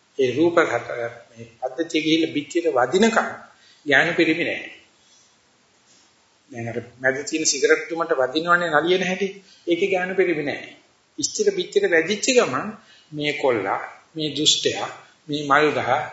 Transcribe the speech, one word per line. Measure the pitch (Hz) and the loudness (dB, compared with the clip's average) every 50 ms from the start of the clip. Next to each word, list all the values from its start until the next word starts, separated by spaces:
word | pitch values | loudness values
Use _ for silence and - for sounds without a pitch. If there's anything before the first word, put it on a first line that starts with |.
| _ _ _ - | _ _ _ -2
ඒ | 135 123 | 0 0
රූප | 117 139 165 175 170 175 | 2 2 0 2 4 2
හත-, | 156 113 117 117 117 - 135 120 117 117 - - - | 2 2 0 -4 -4 -6 -8 -8 -8 -8 -10 -12 -20
මේ | - - 117 117 117 - | -20 -20 -20 -20 -20 -14
පද්ධතිය | - - 131 - - 165 165 - 156 151 | -10 -10 -8 -6 -6 -6 -4 -2 -2 0
ගිහිල්ලා | 156 160 165 160 135 127 | 2 2 2 0 0 -2
පිටියට | 147 143 - - 170 165 160 | -4 -6 -4 -4 -2 0 0
වදිනකම් | 139 123 123 127 180 190 226 226 214 180 120 - - - - - _ _ _ - - _ - | 2 2 2 2 4 4 4 4 4 2 0 -2 -6 -12 -18 -20 _ _ _ -20 -20 _ -2
ඥාන | 147 139 135 160 165 165 | 2 4 4 4 2 2
පිරිමි | 170 165 151 156 170 156 | 2 2 2 2 0 -2
නෑ. | 113 95 - - - - - _ _ _ _ _ _ _ _ _ _ _ _ _ _ _ _ _ _ _ _ _ _ _ _ _ _ _ _ _ _ _ _ _ - | -4 -4 -6 -8 -14 -18 -20 _ _ _ _ _ _ _ _ _ _ _ _ _ _ _ _ _ _ _ _ _ _ _ _ _ _ _ _ _ _ _ _ _ -16
දැන් | 127 117 117 117 | -12 -10 -8 -8
අර | 113 120 117 - - | -8 -8 -10 -12 -10
මැද | 127 131 131 131 139 143 | -4 -2 -2 0 -2 -4
තියෙන | - 160 156 156 | -4 -4 -2 0
සිගරට් | - - 135 135 147 156 151 - | 0 0 2 2 2 2 2 0
තුමට | - 165 165 165 165 160 | -4 -6 -4 -2 0 0
වදිනවනේ | 131 127 127 127 156 165 175 175 175 175 165 151 | 0 0 0 0 -2 0 2 2 2 2 2 2
නලියන | 147 156 175 185 190 185 | 2 2 4 2 2 2
හැටි. | 180 185 190 202 185 - - - - - - - | 0 -2 -2 -4 -4 -6 -8 -20 -20 -20 -8 -2
ඒකේ | 170 170 170 196 190 | -2 0 0 0 0
ඥාන | 185 180 180 185 190 | 0 0 -2 -2 0
පිරිමි | 190 180 175 165 151 147 | 0 2 2 2 -2 -2
නෑ. | 139 113 - - - - - _ _ _ _ _ _ _ - | -4 -6 -8 -10 -16 -20 -20 _ _ _ _ _ _ _ -6
ඉස්තිර | - - - - 208 202 | -6 -4 -2 0 0 0
පිටියට | - 180 175 - - 202 196 185 | 0 -2 -2 -2 0 0 2 4
වැදිච්ච | 175 160 160 165 214 202 - 269 254 | 4 2 2 2 -2 -2 0 2 4
ගමන් | 240 202 151 127 139 180 208 220 - _ _ - - _ - 151 | 4 4 2 0 -4 -4 -6 -10 -14 _ _ -20 -20 _ -14 -8
මේ | 151 147 147 143 | -6 -4 -4 -2
කොල්ලා, | 143 - 135 120 107 95 98 113 139 - - - - _ _ | 0 2 2 2 2 0 -2 -2 -4 -6 -10 -18 -20 _ _
මේ | - 160 151 151 | -10 -6 -6 -4
දුෂ්ටයා, | 135 139 151 - - - - 131 - - 117 135 - - - - _ _ _ | -2 0 2 2 2 2 0 -2 -2 -4 -8 -10 -10 -14 -20 -20 _ _ _
මේ | 151 147 151 147 | -8 -8 -4 0
මල් | 139 135 147 151 147 | 2 4 4 4 4
ගහ, | 127 127 101 120 127 151 151 - | 2 0 0 0 0 0 -2 -6